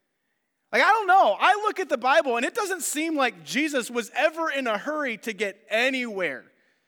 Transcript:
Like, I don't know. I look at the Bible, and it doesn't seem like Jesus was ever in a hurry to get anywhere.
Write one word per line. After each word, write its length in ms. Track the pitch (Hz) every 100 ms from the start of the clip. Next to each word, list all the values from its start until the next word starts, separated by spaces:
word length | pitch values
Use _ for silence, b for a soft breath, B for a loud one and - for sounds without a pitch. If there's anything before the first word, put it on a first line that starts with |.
| _ _ _ _ _ _ _
Like, 100 | 220
I 80 | 330
don't 160 | 440 381
know. 320 | 381 240 185
I 140 | 311 403
look 160 | 427 -
at 100 | 370
the 80 | 269
Bible, 400 | 254 311 294 233
and 80 | 294
it 100 | -
doesn't 260 | 403 370
seem 340 | - 294 320 302
like 280 | 254 180
Jesus 480 | 147 196 311 285 226
was 180 | 240 214 240
ever 340 | 311 320 320
in 160 | 277 254
a 140 | 208
hurry 380 | 262 302 277 220
to 140 | 233
get 280 | 196 208 185 -
anywhere. 760 | 214 262 269 240 196 170 127 - _ _ _